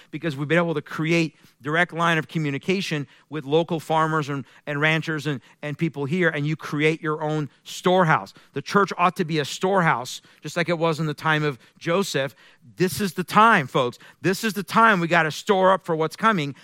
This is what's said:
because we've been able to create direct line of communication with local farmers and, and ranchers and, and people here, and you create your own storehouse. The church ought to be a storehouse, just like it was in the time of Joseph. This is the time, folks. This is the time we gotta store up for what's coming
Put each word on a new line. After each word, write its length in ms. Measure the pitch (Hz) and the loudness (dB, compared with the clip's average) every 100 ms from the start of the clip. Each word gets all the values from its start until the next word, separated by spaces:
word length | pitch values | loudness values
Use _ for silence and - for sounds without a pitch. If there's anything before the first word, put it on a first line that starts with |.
| _ | _
because 280 | 151 165 135 | -8 -8 -6
we've 100 | 147 | 0
been 80 | 165 | 0
able 160 | 170 | 2
to 80 | 151 | -4
create 560 | - - 160 170 160 - _ _ | -6 -6 0 0 0 -6 _ _
direct 320 | 127 160 175 | -4 -2 -2
line 240 | 160 170 160 | 0 0 0
of 120 | 143 | -2
communication 760 | 165 151 139 - 202 180 151 139 _ _ | -4 -4 -4 -2 -2 -2 -6 -6 _ _
with 160 | 151 | -12
local 340 | 135 156 165 165 | 0 0 0 -4
farmers 520 | - 160 160 156 139 | 0 2 2 0 -2
and, 160 | 139 - - - | -6 -8 -14 -8
and 140 | 143 | 0
ranchers 460 | 156 160 156 156 143 | 0 0 -2 -4 -4
and, 160 | 135 - _ | -6 -10 _
and 160 | 147 147 | -10 -4
people 300 | 165 139 139 | -4 -4 -4
here, 240 | 185 165 | 0 0
and 160 | 156 147 | 0 -4
you 100 | 156 | -4
create 460 | - 147 156 160 | -6 0 0 0
your 200 | 156 156 | -4 -4
own 280 | 151 156 143 - | -4 -4 -6 -10
storehouse. 680 | - - 185 185 165 135 98 - _ | -16 -2 2 4 4 2 0 -16 _
The 80 | 139 | -12
church 280 | - 202 196 202 | 0 0 2 2
ought 200 | 180 - | 0 0
to 100 | 160 | -2
be 140 | 156 | -2
a 40 | |
storehouse, 800 | 131 - 185 196 165 120 127 - - _ | -4 -4 0 2 2 0 -4 -12 -18 _
just 160 | 156 175 | -10 -6
like 140 | 165 | -2
it 80 | 165 | 0
was 200 | 165 151 | 0 0
in 60 | |
the 80 | 160 | -4
time 320 | 143 160 151 | -2 0 0
of 140 | 151 127 _ _ | 0 -4 _ _
Joseph. 580 | 160 180 196 143 139 - - _ 131 107 | -2 0 0 -2 -4 -8 -20 _ -20 -2
This 260 | 180 - | -2 0
is 100 | 202 | -4
the 120 | 185 | -4
time, 420 | 170 208 226 208 127 | 0 6 6 6 2
folks. 320 | 151 123 - - _ | 0 0 -4 -18 _
This 200 | 165 196 | -2 0
is 120 | 226 | -2
the 80 | 196 | -4
time 360 | 180 220 226 190 | -2 4 4 4
we 100 | 170 | 2
gotta 220 | 170 160 | 2 2
store 440 | - - 190 190 | -2 0 4 4
up 100 | 190 | 2
for 100 | - | 0
what's 220 | 160 160 - | -2 -2 0
coming 380 | 220 196 143 - | 0 2 -2 -8